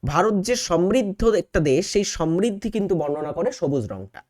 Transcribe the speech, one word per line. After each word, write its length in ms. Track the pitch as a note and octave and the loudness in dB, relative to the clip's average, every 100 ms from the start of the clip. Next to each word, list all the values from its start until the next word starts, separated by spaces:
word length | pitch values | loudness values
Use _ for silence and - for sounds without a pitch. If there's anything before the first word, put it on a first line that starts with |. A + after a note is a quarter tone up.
ভারত 320 | - D3 G3+ G#3 F#3 | -2 2 2 2 0
যে 80 | A#3+ - | -2 0
সমৃদ্ধ 520 | E3 F3+ A#3+ G#3 F#3 A3+ G#3 | 2 4 2 0 0 2 2
একটা 180 | - F#3+ D3+ | 0 0 2
দেশ, 120 | C3+ G3 | 2 2
সেই 140 | G#3 G3+ - | 0 0 -2
সমৃদ্ধি 500 | D#3+ E3 A3+ G3+ A3+ A3 | 0 2 0 -2 -4 -2
কিন্তু 160 | G3+ F3 | 0 0
বর্ণনা 320 | D3 D3 D#3 C#3+ | 0 -4 -4 -2
করে 120 | G3 B3+ | -4 -2
সবুজ 240 | E3 C#3 G#2 | -2 -2 -2
রংটা। 280 | F#2+ G2 - - | -8 -14 -18 -20